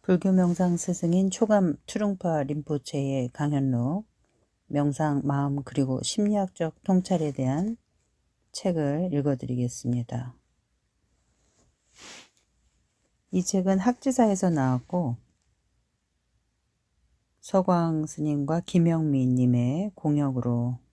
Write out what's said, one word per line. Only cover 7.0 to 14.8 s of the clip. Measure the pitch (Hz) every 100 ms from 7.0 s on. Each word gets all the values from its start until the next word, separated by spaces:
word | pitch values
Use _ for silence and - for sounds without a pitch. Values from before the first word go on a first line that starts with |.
| 185 180 151
대한 | 135 131 143 202 233 _ _ _ _ _ _ _
책을 | - 190 165 143 147 185
읽어드리겠습니다. | 147 143 131 123 123 120 - 120 120 120 123 123 - _ _ _ _ _ _ _ _ _ _ _ _ _ _ _ _ - - - _ _ _ _ _ _ _ _ _ _
이 | 185
책은 | 180 196 185 190
학지사에서 | 208 247 269 254 220 190 185
나왔고 | 156 131 127